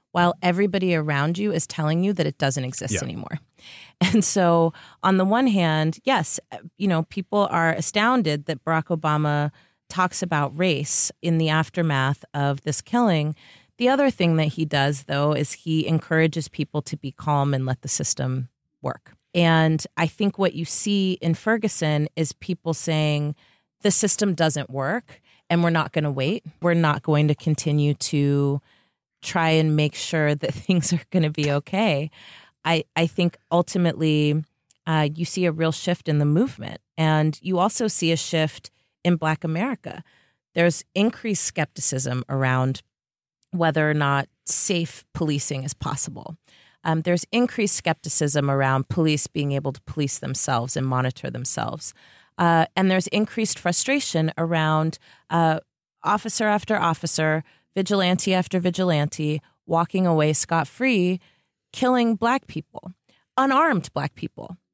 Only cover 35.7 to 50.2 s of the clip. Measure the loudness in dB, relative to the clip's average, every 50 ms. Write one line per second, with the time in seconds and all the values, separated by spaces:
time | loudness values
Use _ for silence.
35.7 | -2 -2 -2 -2 -4 -2 -2 0 0 2 2 4 4 2 2 0 -2 -8 -12 -12
36.7 | -14 -14 _ _ _ -2 0 2 2 4 2 0 0 -2 -4 -2 0 0 0 2
37.7 | 0 0 0 0 0 0 2 2 0 0 -2 -2 0 0 0 0 -4 -8 -20 -20
38.7 | _ _ _ _ _ _ 0 0 0 0 0 -2 -2 -2 -2 -4 -4 -2 -2 -4
39.7 | -4 -6 -10 -12 -16 -16 -16 _ _ _ _ _ _ _ _ _ -2 2 2 2
40.7 | 2 0 -4 _ -2 0 0 0 0 -2 -4 -4 -2 -2 -2 -4 -2 -4 -4 -4
41.7 | -4 -4 -2 -2 -2 -2 -2 -2 -4 -4 -4 -4 -2 0 0 2 2 2 2 0
42.7 | -2 -4 -8 _ _ _ _ _ _ _ _ _ _ _ _ _ -4 0 2 2
43.7 | 2 2 2 2 2 2 2 2 2 0 -2 -4 _ _ -6 -2 -2 0 0 0
44.7 | 0 0 -2 -4 -8 -12 -18 _ -8 -4 -2 -2 -2 -2 -2 -4 -4 -6 -6 -8
45.7 | -8 -8 -6 -6 -4 -4 -4 -6 -6 -12 -14 -16 -16 -18 _ _ _ _ _ _
46.7 | _ _ -4 -2 -2 0 0 0 0 0 -2 -2 -2 0 0 0 0 0 0 0
47.7 | 0 0 0 -2 -4 -4 -4 -4 -2 0 0 2 2 0 0 0 0 2 2 2
48.7 | 2 0 0 -2 -2 0 2 2 2 0 -2 -4 -4 -4 -4 -2 -2 -2 -4 -4
49.7 | -8 -8 -10 -10 -6 -4 -4 -4 -4 -6